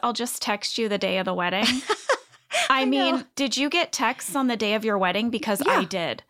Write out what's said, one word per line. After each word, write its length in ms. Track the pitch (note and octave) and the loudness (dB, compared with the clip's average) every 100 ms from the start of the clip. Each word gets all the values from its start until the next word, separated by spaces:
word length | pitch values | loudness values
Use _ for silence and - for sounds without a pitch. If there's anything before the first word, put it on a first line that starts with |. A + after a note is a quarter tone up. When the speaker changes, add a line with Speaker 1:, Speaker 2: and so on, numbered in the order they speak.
Speaker 1:
"I'll 100 | A#3+ | -2
just 280 | A3+ A#3+ - | -2 -4 -4
text 360 | - G#3 - - | -2 -2 -2 -2
you 100 | A3 | 0
the 100 | G3+ | 0
day 200 | F#3+ F#3 | 0 0
of 80 | F#3 | 0
the 80 | |
wedding," 320 | F3+ F3 F#3 A3+ | 0 0 2 0
Speaker 2:
<laughs> 1040 | B3+ - G#4 - B4+ - - - E5+ - | 0 -2 -4 0 -2 -4 -20 -4 0 2
Speaker 1:
I 140 | C4+ | 2
Speaker 2:
I 20 | C4 | 2
Speaker 1:
mean, 300 | C4+ C4+ C4 | 2 2 0
Speaker 2:
know. 60 | - - | -4 -4
Speaker 1:
did 220 | C#4 C4 | -2 0
you 120 | C#4+ | 0
get 220 | E4+ - | 0 0
texts 440 | - A#3 B3+ - C#4 | 0 -2 -2 -4 0
on 120 | B3+ | 0
the 80 | A3 | 0
day 200 | G#3+ G#3+ | 0 0
of 100 | A3 | 2
your 120 | G3+ | 2
wedding? 320 | F#3 G3 A#3 | 2 2 0
Because 320 | A3 A3 G3+ | -2 0 0
I 180 | - - | 2 2
Speaker 2:
Yeah. 40 | F3 | 0
Speaker 1:
did. 360 | F#3+ D#3+ - - | -2 -4 -6 -6